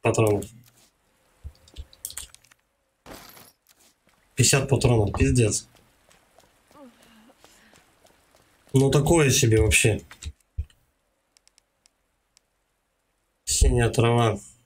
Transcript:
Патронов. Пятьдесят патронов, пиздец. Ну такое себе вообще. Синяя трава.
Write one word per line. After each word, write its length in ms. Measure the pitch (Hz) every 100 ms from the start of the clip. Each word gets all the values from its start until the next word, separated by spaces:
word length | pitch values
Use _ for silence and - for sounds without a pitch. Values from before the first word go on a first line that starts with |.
Патронов. 420 | 110 107 107 104 98 - - _ _ _ _ _ _ _ - _ _ - - _ - - - - _ _ _ _ _ _ - - - - - _ _ _ _ _ _ _ _
Пятьдесят 340 | - 120 139 127
патронов, 500 | 117 120 117 101 -
пиздец. 480 | 135 127 107 101 - _ _ _ _ _ _ _ _ _ _ 294 262 226 233 220 226 _ - _ _ _ _ _ _ _ _ _ _ _ _
Ну 160 | 135 135
такое 400 | 147 - 170 143
себе 320 | 113 117 110
вообще. 400 | 107 - 113 104 - - - - _ - - _ _ _ _ _ _ _ _ _ _ _ _ _ _ _ _ _ _ _ _ _ _ _ _ _ _ _
Синяя 440 | - - - 123 117
трава. 500 | - 117 120 113 101 - _